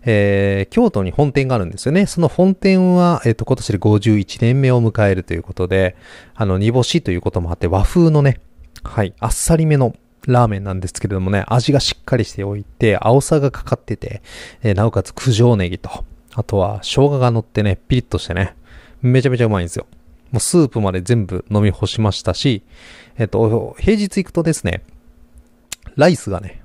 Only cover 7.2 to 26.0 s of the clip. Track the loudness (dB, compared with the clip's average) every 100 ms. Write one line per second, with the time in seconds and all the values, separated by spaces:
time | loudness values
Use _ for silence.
7.2 | -4 -4 -4 -4 -2 0 2 2 4 4
8.2 | 2 0 -6 -20 -20 -16 -8 -4 -4 -4
9.2 | -6 -4 0 2 2 2 0 -4 _ _
10.2 | 0 2 2 0 -4 -6 -6 -6 -4 -2
11.2 | 0 -2 0 0 2 0 0 -6 -4 -2
12.2 | -2 -6 -8 -8 -10 -2 0 2 4 2
13.2 | 2 0 0 -4 -6 -6 -6 -10 -10 -14
14.2 | -16 -20 -20 -6 -2 0 0 -2 -6 -4
15.2 | 0 2 4 2 0 -6 -10 -12 -14 -16
16.2 | _ -10 -4 0 0 -4 -4 0 2 2
17.2 | 0 0 -2 -2 0 -2 0 -2 0 -6
18.2 | -4 -4 -4 -6 -20 -20 -20 -4 0 2
19.2 | 2 2 0 0 -2 -8 -12 -16 _ -20
20.2 | _ -6 0 2 2 0 -2 -2 0 0
21.2 | 0 -6 -2 0 2 0 -2 0 -2 0
22.2 | -4 -2 -2 -2 -6 -20 -20 -20 -14 -6
23.2 | -4 0 0 0 -4 -4 0 0 0 -4
24.2 | -4 -2 -2 -2 -4 -6 -10 -20 _ -20
25.2 | -20 -20 -20 _ _ -20 -10 2